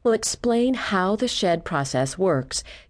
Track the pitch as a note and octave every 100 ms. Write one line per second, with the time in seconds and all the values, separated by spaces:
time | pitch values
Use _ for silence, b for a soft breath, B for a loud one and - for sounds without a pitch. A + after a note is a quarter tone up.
0 | A#3+ A3 - - A#3+ A#3 B3 B3 - G3
1 | F#3 G#3+ B3 - F#3+ E3+ - D#3+ C#3 B2+
2 | C3+ - F#3 C#3+ C3 - B B B